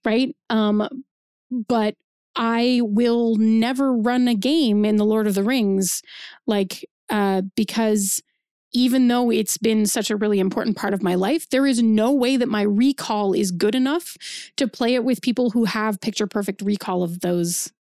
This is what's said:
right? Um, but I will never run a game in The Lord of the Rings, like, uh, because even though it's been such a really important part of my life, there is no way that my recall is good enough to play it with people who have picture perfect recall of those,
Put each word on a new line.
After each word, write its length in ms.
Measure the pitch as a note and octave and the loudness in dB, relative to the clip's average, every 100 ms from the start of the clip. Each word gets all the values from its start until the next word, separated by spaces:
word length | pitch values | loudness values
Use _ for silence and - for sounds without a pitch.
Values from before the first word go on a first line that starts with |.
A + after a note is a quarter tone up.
| A#3 | -2
right? 300 | A3 C4 - - | 0 -2 -6 -4
Um, 360 | A3 G#3+ G#3 G#3+ C4 - _ _ _ - | 0 0 0 -2 -8 -18 _ _ _ -10
but 460 | B3+ G#3+ A#3+ G#3+ G#3 _ _ _ - | -6 -2 0 0 -4 _ _ _ -4
I 460 | A3+ A#3 A#3+ B3 | -2 0 2 2
will 520 | A3+ G3+ A#3+ A#3 A#3 A3 | 2 2 2 2 2 2
never 560 | A3 A3+ A#3 C4 C4+ | 2 2 2 0 0
run 340 | B3 A3 B3+ B3 | 2 0 2 2
a 80 | A3+ | 2
game 480 | B3+ D#4+ B3+ G#3 G#3+ | 2 2 2 2 2
in 120 | G#3+ | 2
The 80 | G#3 | 2
Lord 200 | A3 G#3+ | 2 0
of 100 | F#3+ | 0
the 80 | |
Rings, 580 | G3+ C4 G3+ F#3+ F#3 - - - - - - | 0 0 2 0 -2 -4 -10 -20 -20 -10 -2
like, 420 | G#3 F#3+ - - _ - | -2 -2 -6 -16 _ -4
uh, 340 | G#3+ G3+ F#3+ F#3+ - | -2 0 0 -2 -4
because 640 | G#3 A3 A3 G#3+ G3 - - _ _ _ _ | -2 0 0 0 0 -4 -8 _ _ _ _
even 340 | A#3+ B3 C4 B3 | 0 2 4 2
though 240 | A#3+ A#3+ | 2 2
it's 260 | A3 G#3 - | 0 -2 -2
been 280 | A3+ A3 G3+ | 0 2 0
such 260 | - G#3 | 0 -2
a 40 | G#3 | -2
really 220 | G#3 G3+ | 0 2
important 360 | F#3+ G3+ A3+ G3+ | 0 -2 -2 -2
part 180 | G#3 | -2
of 80 | G3 | -2
my 140 | F3+ F3+ | 0 0
life, 340 | F#3+ D#4+ - | 0 -2 -2
there 160 | B3+ C#4 | 0 2
is 160 | A#3+ | 2
no 300 | A3+ G#3+ A3+ | 2 4 2
way 240 | C#4+ B3 C4+ | 2 2 2
that 120 | A#3+ | 0
my 120 | G#3+ | 0
recall 720 | G3+ G3+ C4 C#4 - G#3 G3+ | 0 2 2 0 -2 -2 0
is 180 | F#3 G3 | 0 -2
good 220 | F3 G#3 | 0 0
enough 440 | B3+ B3+ E4 - - - - - - | 2 0 -2 -4 -14 -14 -14 -10 -4
to 100 | B3+ | -4
play 260 | - A#3+ B3+ | 0 0 2
it 80 | B3 | 0
with 160 | B3 | 0
people 300 | - A#3 B3 | -2 0 0
who 120 | A#3+ A3 | 2 0
have 360 | G#3+ A3 G3+ | 0 -2 -4
picture 260 | - - G#3 | -6 -4 -4
perfect 340 | A3 G3 G3 | -2 -4 -4
recall 400 | G3 G3+ - F3+ | -2 -2 -2 -2
of 200 | F3 F3 | -2 -4
those, 500 | F3 F3 E3+ F3 - - _ | -2 0 0 -4 -8 -12 _